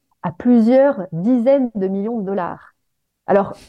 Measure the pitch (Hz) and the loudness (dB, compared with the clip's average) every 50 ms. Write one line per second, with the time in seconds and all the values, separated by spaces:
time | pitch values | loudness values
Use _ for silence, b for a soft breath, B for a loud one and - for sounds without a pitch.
0 | _ _ _ _ - 175 - - - 247 247 233 220 226 254 262 269 285 277 226 | _ _ _ _ -10 -10 -8 -4 0 2 4 4 4 4 4 4 4 4 2 -2
1 | 180 - 165 165 175 233 262 247 226 262 277 285 254 240 - 208 190 190 196 196 | -6 -10 -8 -4 -2 0 0 2 2 2 2 2 2 -2 -4 -4 -4 -4 -4 -4
2 | 196 226 240 226 196 185 202 208 175 165 - - - - _ _ _ _ _ _ | -4 -6 -6 -6 -6 -6 -4 -4 -4 -6 -8 -12 -16 -20 _ _ _ _ _ _
3 | _ _ _ _ _ - 185 196 202 - - - - | _ _ _ _ _ 0 0 0 0 -2 -6 -16 -20